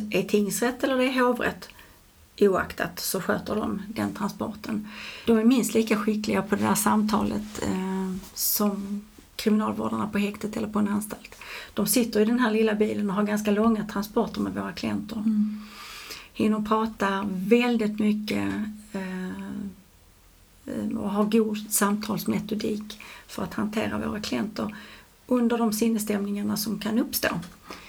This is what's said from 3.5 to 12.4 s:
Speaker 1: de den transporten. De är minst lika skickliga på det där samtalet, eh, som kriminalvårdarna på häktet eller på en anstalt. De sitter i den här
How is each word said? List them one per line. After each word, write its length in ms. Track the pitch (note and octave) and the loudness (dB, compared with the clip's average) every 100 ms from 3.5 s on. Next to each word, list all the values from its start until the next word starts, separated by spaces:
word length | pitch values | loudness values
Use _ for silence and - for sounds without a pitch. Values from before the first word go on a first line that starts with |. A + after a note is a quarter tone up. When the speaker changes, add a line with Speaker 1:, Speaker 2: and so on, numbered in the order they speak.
| G#3+ | -2
Speaker 1:
de 260 | A3 G3+ F#3+ | -2 -4 -6
den 260 | A3 G3+ | -4 -4
transporten. 760 | - G#3 - A3 - - G#3+ G#3+ - - - - | -2 -4 -4 -6 -6 -6 -6 -6 -12 -14 -4 2
De 120 | A3 | 6
är 60 | |
minst 300 | A3+ B3+ - | 6 6 4
lika 240 | A3+ A3 G#3+ | 2 2 2
skickliga 440 | A3 G#3+ G#3+ G3 | 2 0 2 0
på 140 | G3 G3 | 2 2
det 80 | |
där 120 | G#3+ G3 | 2 4
samtalet, 880 | G#3+ G#3+ G#3+ G#3 G#3 G#3 G#3+ - | 4 4 4 2 2 -2 -4 -4
eh, 520 | G3+ F#3 F#3+ F#3+ F#3+ F#3+ - | -2 -2 -2 -2 -2 -6 -8
som 680 | - - - G#3 G3 G3 G3+ - - - - | -4 -2 2 2 0 -4 -6 -8 -20 -18 -4
kriminalvårdarna 720 | F#3+ G#3+ G#3+ G#3 A3 A3 G#3+ | 2 2 2 -2 -2 -2 0
på 100 | G3+ | 0
häktet 400 | G3+ G#3 G#3+ A3+ | 0 -2 -6 -4
eller 100 | G#3+ | -2
på 120 | G#3 | 0
en 80 | G3+ | 2
anstalt. 480 | G#3 - - - - - - - | 0 -4 -10 -14 -18 -14 -14 -8
De 140 | - G#3 | -2 2
sitter 320 | B3+ A3+ G#3 | 2 4 4
i 60 | G#3+ | 4
den 140 | |
här 120 | B3 | 4